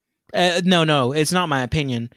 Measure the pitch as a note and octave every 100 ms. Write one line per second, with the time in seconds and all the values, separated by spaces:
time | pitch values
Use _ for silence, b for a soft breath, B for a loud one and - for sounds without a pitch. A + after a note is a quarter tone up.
0 | _ _ _ - F3+ F3 F#3 F3 D#3+ D3
1 | B2 D3+ D3+ F3+ F3 C#3 B2 D#3+ C#3 A#2+
2 | A#2+